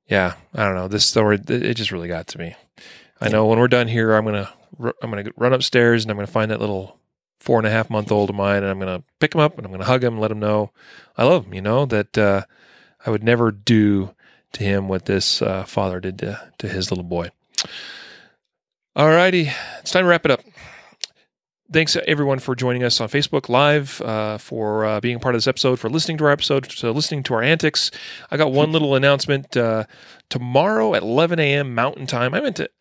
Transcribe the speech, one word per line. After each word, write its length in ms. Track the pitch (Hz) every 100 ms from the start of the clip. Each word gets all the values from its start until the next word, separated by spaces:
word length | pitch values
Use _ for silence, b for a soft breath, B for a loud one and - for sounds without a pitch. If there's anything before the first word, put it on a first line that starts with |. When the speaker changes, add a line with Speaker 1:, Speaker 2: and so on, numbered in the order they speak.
| -
Speaker 1:
yeah, 280 | 98 90 - _
I 100 | -
don't 120 | 101 92
know. 100 | 92
This 180 | 101
story, 320 | - 110 107 101
it, 140 | 123
it 240 | 120 110
just 160 | 117 104
really 160 | 90 85
got 220 | 82 -
to 100 | -
me. 160 | 85 - _ B B B B B
I 60 | 110
Speaker 2:
Yeah. 60 |
Speaker 1:
know 140 | 107 110
when 120 | 113
we're 80 | 123
done 220 | 123 117
here, 260 | 117 110
I'm 100 | 107
gonna 280 | 110 104 98 - _ -
ru-, 140 | 117 -
I'm 80 | 117
gonna 200 | 101 104 -
run 160 | 123
upstairs 520 | 131 - 123 117 117
and 60 | 110
I'm 60 | 104
gonna 120 | 101
find 220 | 113 110
that 80 | 110
little 380 | 104 95 95 _ _ _ _ _
four 200 | - 117
and 80 | 107
a 40 |
half 200 | 110 110
month 220 | 107 104
old 180 | 104 101
of 60 | 101
mine, 260 | 101 101
and 40 | 98
I'm 120 | 95
gonna 240 | 92 90 - -
pick 160 | 156
him 60 | 165
up 180 | 151 -
and 80 | 98
I'm 60 |
gonna 120 | 95
hug 200 | 120 127
him, 160 | 123 110
let 100 | 107
him 80 | 107
know 320 | 104 107 104 B B B B -
I 80 |
love 220 | 127 175 95
him, 80 |
you 60 | 95
know, 240 | 101 127 135
that, 300 | 107 101 110
uh, 280 | 101 98 - b b b b b
I 60 | 117
would 140 | 107
never 260 | 113 120 113
do 640 | 104 - 110 104 101 95 _ b b b
to 100 | -
him 240 | 98 98 98
what 200 | 95 -
this, 360 | 98 - -
uh, 220 | 107 95
father 340 | 92 113 95 90
did 200 | 95 95
to, 320 | 104 110 - -
to 100 | 101
his 240 | 95 90
little 120 | 90
boy. 260 | 87 87 85 _ _ B B B B B B B B B _ _ _ _ _
All 140 | - 156
righty, 420 | 165 185 180 147 B B B
it's 100 | -
time 140 | 185
to 40 | 180
wrap 160 | 170
it 60 | 147
up. 100 | 123 - B B B B B - _ _ _ _ _ _
Thanks, 240 | 160 156 170 -
everyone, 320 | 147 139 131
for 160 | 135
joining 300 | 123 127 123
us 160 | 120 -
on 80 | 110
Facebook 400 | 143 - 143 -
Live, 540 | 127 147 151 135 -
uh, 340 | 117 107 107 107
for, 480 | - 113 107 107
uh, 160 | 107 107
being 160 | 120 117
a 20 |
part 160 | 131
of 40 | 117
this 80 | 127
episode, 340 | - 131 127
for 80 | 147
listening 300 | 156 170 156
to 60 | 147
our 40 |
episode, 400 | 143 - 139 131
for 200 | - 117
listening 320 | 135 - 147
to 100 | 131
our 80 | 113
antics. 500 | 131 165 151 - - B B B B
I 60 | 143
got 160 | 151
one 200 | 135 156
little 220 | 160 147
announcement. 600 | 135 139 139 - 139 135 123
Uh, 280 | 113 110 107 B B B -
tomorrow 640 | 123 123 131 190 220 220
at 80 | 95
eleven 360 | 104 131 170 165
A 160 | 143
M 200 | 143 135
Mountain 340 | 120 135 - 131
Time, 260 | 120 127
I 80 | 160
meant 140 | 285 165
to 120 | - -